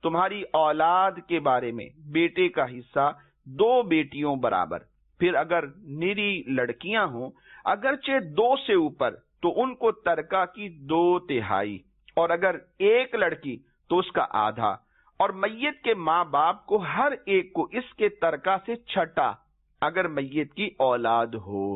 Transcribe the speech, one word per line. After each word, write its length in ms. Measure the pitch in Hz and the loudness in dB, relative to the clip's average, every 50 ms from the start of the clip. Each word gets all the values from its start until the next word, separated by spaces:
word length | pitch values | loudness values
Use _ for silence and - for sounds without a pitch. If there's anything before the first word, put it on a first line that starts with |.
| - | -2
تمہاری 340 | 165 160 170 180 190 196 208 190 - _ 156 | -2 0 0 0 0 -2 -6 -10 -4 _ 2
اولاد 560 | 156 156 151 151 160 165 175 185 190 196 185 175 170 _ | 2 2 2 4 4 4 4 4 2 2 0 -4 -8 _
کے 100 | 170 165 147 | -4 0 2
بارے 260 | 143 127 127 - 120 117 | 2 2 2 0 -2 -6
میں، 120 | 117 104 - - 156 156 147 147 | -6 -10 -12 -16 _ -18 -4 0
بیٹے 300 | 156 170 165 160 175 185 175 175 | 0 0 0 2 0 0 0 2
کا 80 | 165 139 123 | -2 -2 -2
حصہ 360 | 123 127 120 _ _ 143 139 143 147 - - _ _ _ _ - 131 139 | -4 -14 -16 _ _ 0 0 0 0 -4 -18 _ _ _ _ -20 0 2
دو 120 | 202 226 247 254 240 190 165 | 4 4 4 4 4 4 2
بیٹیوں 420 | 160 151 139 135 143 147 147 143 135 123 | 0 0 0 -4 -4 -2 -2 -2 0 0
برابر، 360 | 117 98 92 90 78 82 85 - _ _ _ _ _ _ _ | 0 0 0 -2 -2 -4 -10 -10 _ _ _ _ _ _ _
پھر 120 | 180 180 175 135 | 0 2 2 0
اگر 220 | 151 165 175 170 156 139 139 - 214 151 139 151 | 0 0 0 -2 -2 -4 -10 -18 -18 -14 -10 -6
نری 320 | 165 185 208 202 208 202 196 175 - - 135 131 | -4 -4 -2 -2 -2 -4 -4 -4 -4 -4 -2 -2
لڑکیاں 460 | 123 123 117 - - 175 208 226 208 165 127 | -2 -2 -4 -8 -6 -4 -2 -2 -2 -2 -4
ہوں 140 | 120 127 131 - _ _ - - - - - 180 | -8 -10 -10 -12 _ _ -20 -20 -8 -2 -2 -2
اگرچہ 420 | 208 202 269 277 277 - - 269 269 208 160 147 | 0 0 -2 -2 -2 -4 -2 -2 -2 -2 -4 0
دو 120 | 156 220 240 262 262 - | 2 2 2 2 0 0
سے 80 | - 214 185 160 | 2 2 2 2
اوپر 260 | 151 - _ 131 120 107 - _ _ _ _ - | 2 -2 _ -2 -2 -2 -6 _ _ _ _ -4
تو 60 | 170 143 151 240 | -2 0 0 -2
ان 120 | 262 247 247 254 | -2 -2 0 0
کو 60 | 226 214 - _ | 0 0 0 _
ترکہ 380 | 175 170 156 151 165 196 190 185 175 - | -2 -2 -2 -2 -2 0 -2 -2 -2 -4
کی 120 | - 208 202 170 156 135 135 156 | -12 -12 -12 -12 -14 -6 0 2
دو 120 | 165 170 175 180 175 175 - | 4 4 4 4 2 0 -2
تہائی، 480 | 147 120 107 95 104 95 101 107 104 95 _ _ _ _ _ - _ | -4 -4 -2 0 0 0 0 -2 -6 -10 _ _ _ _ _ -6 _
اور 120 | - 165 170 | 0 2 2
اگر 240 | 170 170 180 190 175 156 - _ _ _ 190 202 | 2 2 2 0 0 -2 -8 _ _ _ 4 4
ایک 200 | 220 240 262 262 - | 4 4 2 0 0
لڑکی 420 | - 196 170 165 143 - 143 123 - _ _ _ _ _ _ | 0 0 0 0 -4 -8 -10 -10 -10 _ _ _ _ _ _
تو 40 | 170 180 | 0 0
اس 100 | 185 - - | 0 0 -2
کا 120 | 180 131 - - 104 107 | -2 -2 -2 0 0 0
آدھا، 280 | 107 110 110 113 104 98 - _ _ _ _ _ _ _ _ | 0 0 0 -2 -2 -2 -2 _ _ _ _ _ _ _ _
اور 100 | 180 196 190 190 196 | 0 0 0 -2 -4
میت 320 | 220 220 226 254 294 285 - _ | -4 -4 -2 -4 -4 -4 -4 _
کے 100 | 240 226 202 170 156 | -2 0 0 2 2
ماں 160 | 160 175 175 156 139 | 2 2 2 2 2
باپ 200 | 143 151 165 165 - _ | 2 2 2 0 -2 _
کو 100 | - 196 214 185 151 143 | -2 -2 0 0 -2 -2
ہر 160 | 185 254 294 277 - - | 0 0 0 0 -2 -4
ایک 280 | - 196 190 175 180 - | 0 2 2 2 0 -4
کو 100 | 165 156 - - 226 | -4 -4 -2 -2 -6
اس 100 | 247 - - - | -6 -8 -4 0
کے 100 | 214 208 208 _ | 0 0 0 _
ترکہ 360 | - 165 156 143 - 185 196 185 185 | 0 0 0 0 0 -2 -2 -2 -2
سے 100 | - 233 233 233 - - | -6 -8 -8 _ -6 -2
چھٹا 380 | 196 170 160 - - 147 120 101 - _ _ _ _ _ _ _ _ - | -2 -2 -2 0 -2 0 0 -2 -6 _ _ _ _ _ _ _ _ -4
اگر 220 | 151 165 175 185 170 156 143 | -2 0 0 -2 -2 -2 -4
میت 300 | 139 135 135 151 151 143 _ | -6 -4 -2 -4 -4 -4 _
کی 140 | - 202 208 - _ 139 131 | -6 -6 -6 -2 _ 2 2
اولاد 420 | 123 120 117 117 113 117 117 113 113 110 101 | 2 2 2 2 2 2 0 0 -4 -10 -10
ہو۔ 200 | 98 101 101 98 98 101 | -8 -6 -4 -4 -4 -4